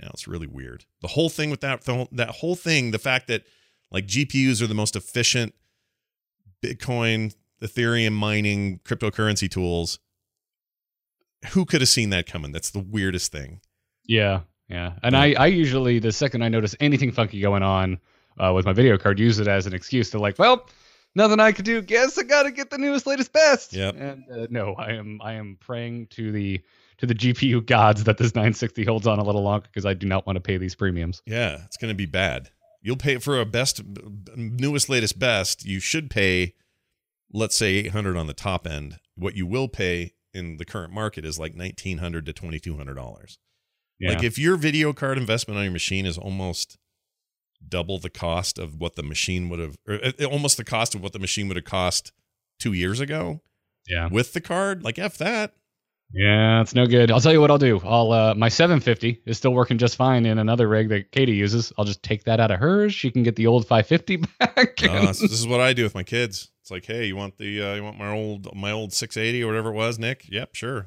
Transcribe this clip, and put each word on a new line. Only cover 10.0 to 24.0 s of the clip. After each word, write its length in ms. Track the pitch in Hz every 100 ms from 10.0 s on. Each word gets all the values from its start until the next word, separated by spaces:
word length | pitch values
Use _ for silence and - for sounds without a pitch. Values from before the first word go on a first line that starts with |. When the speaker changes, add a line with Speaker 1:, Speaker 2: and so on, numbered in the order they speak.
| _ _ _ _ _ _ _ _ _ _ _ _ _ _ -
Speaker 1:
Who 120 | 185
could 180 | 180 160
have 80 | 127
seen 200 | - 110
that 160 | 92 85
coming? 260 | 90 73
That's 200 | 78 -
the 80 | 101
weirdest 520 | 95 107 95 87 -
thing. 300 | 78 69 85 _ _ _ _ -
Speaker 2:
Yeah, 360 | 113 101 95 82 _ -
yeah. 260 | 90 87 90
And 100 | 117
Speaker 1:
Yeah. 80 | 135
Speaker 2:
I, 120 | 147
I 140 | 135 151
usually, 520 | 185 151 131 123 120
the 120 | 110
second 300 | 104 143 117
I 80 | 117
notice 260 | 113 107 -
anything 320 | 147 143 135
funky 280 | 117 107 104
going 240 | 101 101
on, 360 | 98 95 95 92 - _ _ -
uh, 140 | 95
with 120 | 92 95
my 80 |
video 240 | 98 131 101
card, 220 | 104 98
use 200 | 117 107
it 80 | 104
as 200 | 98 95
an 60 |
excuse 360 | 92 - 131 110
to, 80 | 110
like, 180 | 104 101
"Well, 280 | 214 254 - _ _ _ _ 175
nothing 240 | 214 214
I 120 | 220
could 140 | 208 202
do. 160 | 233
Guess 360 | 185 220 262 -
I 60 |
gotta 280 | 240 285 277
get 180 | 269 269
the 80 | 285
newest, 300 | 277 285 -
latest, 260 | 277 254
best." 400 | 302 311 269 -
Speaker 1:
Yep. 220 | 95 95
Speaker 2:
And, 260 | -